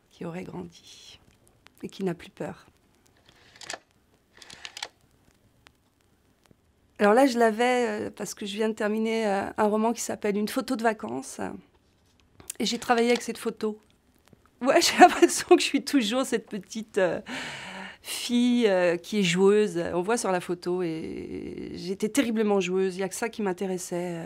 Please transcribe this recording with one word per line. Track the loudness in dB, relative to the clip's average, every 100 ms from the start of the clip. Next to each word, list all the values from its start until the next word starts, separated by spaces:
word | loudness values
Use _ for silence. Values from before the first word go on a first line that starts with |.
| _
qui | -14
aurait | -12 -10
grandi | -12 -12 -14 -18 -20 -20 -20 -20 _ _ _ _ -20 _
et | -16
qui | -6
n'a | -6
plus | -6 -10
peur. | -12 -12 -12 -20 _ _ _ _ _ _ _ _ -20 -16 -16 _ _ _ _ _ _ -20 -20 -18 -14 -16 _ _ _ _ _ _ _ _ _ _ _ _ _ _ _ _ _ _ _ _ 0
Alors | 4
là, | 6 6
je | 4
l'avais, | 2 4 2 2 0 -2 -8
euh, |
parce | -8 -12
que | -10 -8
je | -2
viens | -2
de |
terminer, | -2 -2 0 0 0 0
euh, | -2 -2 0
un | 2
roman | 2 0
qui | 0
s'appelle | -6 -4 -2 -2
Une | -2
photo | -4 -4 -2
de |
vacances. | 0 -2 -6 -10 -10 -10 -10 -12 -18 _ _ _ _ _ _ -18 -12 -6
Et | -4
j'ai | -2
travaillé | 0 2 4
avec | 2
cette | -2 -8
photo. | -8 -6 -6 -6 _ _ _ _ _ -20 _ -4
Ouais, | 2 4
<laughs> |
j'ai | 4 8
l'impression | 8 10 4 4 4 4
que |
je | 4
suis | -2
toujours | 0 0 0 0 0
cette | -4 -4
petite, | -12 -12 -12 -6 0
euh, | 0 0 -6 -10 -10 -12 -14 -14 -16 -16
fille, | -12 -8 0 2 4 4 4
euh, | 4 2 0
qui | -2 0
est |
joueuse. | 2 4 6 6 4 -2 -4
On | -2
voit | 0 0
sur | 0
la | -2
photo, | -2 -6 -4 -2
et | -4 -6 -8 -10 -10 -10 -10 -10 -10
j'étais | -10 -8 -4 -2
terriblement | 0 0 0 2 2
joueuse. | 0 0 -2 -2
Il |
y |
a | -6
que | -6
ça | -8
qui | -4
m'intéressait, | -4 -4 -4 -6 -6 -6 -6
euh, | -8